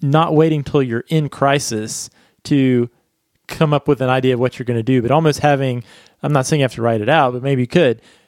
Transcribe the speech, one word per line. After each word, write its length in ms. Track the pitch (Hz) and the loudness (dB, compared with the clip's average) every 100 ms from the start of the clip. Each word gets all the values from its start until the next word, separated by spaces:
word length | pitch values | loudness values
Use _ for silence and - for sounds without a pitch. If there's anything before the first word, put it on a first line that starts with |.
Not 340 | 143 156 170 151 | 0 2 2 2
waiting 260 | 160 156 - | 2 0 -2
till 180 | 147 | -2
you're 220 | 131 117 - | 0 -4 -2
in 220 | 160 143 | -2 -2
crisis 800 | - 139 139 - 110 110 - - _ _ _ | 0 0 0 -2 -6 -8 -10 -14 _ _ _
to 460 | - 143 131 123 120 _ _ _ _ _ - | -2 2 2 2 -2 _ _ _ _ _ -10
come 260 | - 156 | -2 0
up 140 | 147 - | 0 0
with 140 | 139 | 0
an 80 | 127 | 0
idea 240 | 131 131 | 0 0
of 80 | 120 | 0
what 180 | 123 - | -2 -4
you're 60 | 120 | -4
gonna 180 | 117 | -4
do, 180 | 113 131 | 0 0
but 80 | 117 | 2
almost 300 | 151 160 135 | 2 2 0
having, 460 | 151 139 135 123 - - - _ | 0 0 -2 -4 -10 -20 -20 _
I'm 120 | 143 | -2
not 120 | 143 127 | -2 0
saying 140 | 156 | 0
you 60 | 127 | 0
have 80 | - | 0
to 60 | |
write 180 | 117 113 | -2 0
it 80 | 104 | 0
out, 240 | 156 131 | 2 2
but 100 | 123 | -2
maybe 180 | 135 135 | -2 -2
you 60 | 123 | 0
could. 340 | 175 139 113 _ _ | 2 2 0 _ _